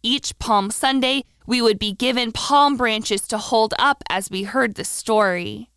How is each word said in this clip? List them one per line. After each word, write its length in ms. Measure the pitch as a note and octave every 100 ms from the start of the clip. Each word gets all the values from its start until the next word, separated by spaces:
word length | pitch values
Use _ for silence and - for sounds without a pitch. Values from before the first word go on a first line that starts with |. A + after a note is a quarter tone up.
Each 380 | A3+ C4+ - -
Palm 320 | - G#3 G3
Sunday, 540 | - C4+ C4+ B3+ C4+ - _ -
we 160 | B3
would 160 | A#3 G3+
be 140 | G#3+
given 400 | F#3+ B3 B3 A#3+
palm 460 | A3 - C#4+ C#4+ C4+
branches 500 | B3 A3 A3 G3+ -
to 100 | G#3+
hold 360 | - A#3 A3 -
up 280 | C#4 C#4 -
as 220 | F#3 G3
we 120 | F#3
heard 320 | G3 B3+ A#3+ G3+
the 100 | D#3
story. 840 | - - G#3+ G3+ F3+ F3 G#3+ A#3